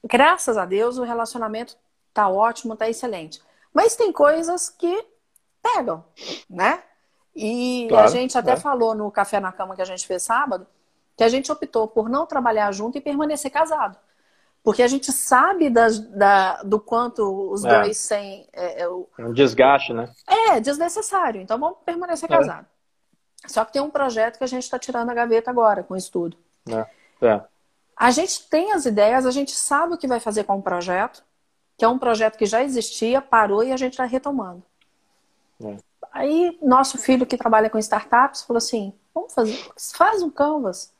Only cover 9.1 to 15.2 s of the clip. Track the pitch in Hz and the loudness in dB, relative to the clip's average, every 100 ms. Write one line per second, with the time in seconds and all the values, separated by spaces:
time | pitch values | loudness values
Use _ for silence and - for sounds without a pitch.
9.1 | 202 196 208 190 185 185 190 185 185 - | -2 -2 -2 -4 -8 -10 -6 -8 -8 -8
10.1 | 180 - 233 285 185 185 _ _ _ _ | -6 -2 -2 -2 -6 -8 _ _ _ _
11.1 | _ 226 254 269 302 294 233 220 226 226 | _ 2 2 -4 -6 -4 -2 0 -2 -2
12.1 | 269 330 294 240 220 208 196 220 269 285 | -2 -2 -2 0 2 0 -2 -6 -6 -6
13.1 | 285 302 294 269 285 320 302 214 190 _ | -4 -4 -4 -4 -2 -2 -2 -4 -6 _
14.1 | _ _ _ _ _ - 208 247 269 - | _ _ _ _ _ -2 2 2 2 -4
15.1 | - | -6